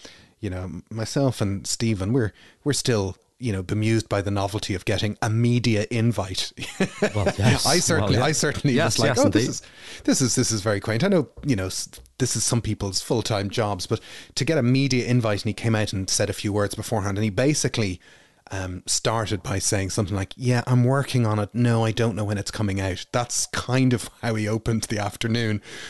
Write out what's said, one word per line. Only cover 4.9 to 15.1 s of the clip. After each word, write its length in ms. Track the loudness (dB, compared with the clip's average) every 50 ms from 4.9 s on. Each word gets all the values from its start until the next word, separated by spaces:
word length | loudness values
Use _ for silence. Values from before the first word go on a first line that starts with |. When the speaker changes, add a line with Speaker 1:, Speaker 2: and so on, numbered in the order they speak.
| -2 0 0 -2 -2 -2
Speaker 1:
a 80 | -2 0
media 560 | 2 2 4 4 4 2 2 2 2 2 0 0
invite. 640 | 0 0 2 2 2 0 -4 -4 -4 -6 -6 -6 -6 -10 -12 -12 -4 -4
<laughs> 0 | -4 -4 -2 -2 -2 -2 0
Speaker 2:
Well, 160 | 0 0 0 0 2
yes. 280 | 4 4 4 4 4
Speaker 1:
I 140 | 2 2 2
certainly, 340 | 2 2 2 2 2 2 2
Speaker 2:
Well, 40 | 2
yeah. 60 | 2
Speaker 1:
I 60 | 2 0
certainly 420 | 0 0 0 -2 0 0 2 2
Speaker 2:
Yes, 220 | 4 2 2 2 2
Speaker 1:
was 20 |
like, 160 | 2 2 4
Speaker 2:
yes, 100 | 4 4
Speaker 1:
"Oh, 40 | 4
this 140 | 4 4 2
Speaker 2:
indeed. 40 | 2
Speaker 1:
is, 100 | -2 -6 -10 -16 -20 -20 -18 -18 -18 -4 0
this 180 | 2 2 4
is, 140 | 4 2 2
this 160 | 2 2 0
is 80 | 0 0
very 200 | 0 0 0 0
quaint." 200 | 0 -2 0 2 2
I 40 | 4
know, 220 | 4 4 2 2 _ -6 0
you 100 | 0 0
know, 120 | 0 0 -4
s-, 200 | -4 -6 -8 -8 -12 -20 -20 -20 _ _
this 180 | -2 -2 0
is 80 | 0 0
some 180 | 0 0 0
people's 380 | 0 -2 -4 -2 -4 -4 -4 -4
full-time 480 | -2 0 -2 -2 0 0 -2 -2 -2 -2
jobs, 380 | -2 0 0 0 0 -4 -2 -4
but 140 | -4 -4 -4 -10 -18 -18 -20 -10 -6
to 80 | -4 -2
get 140 | 0 2 2
a 60 | 4
media 420 | 4 4 4 4 2 2 0 2
invite, 380 | 4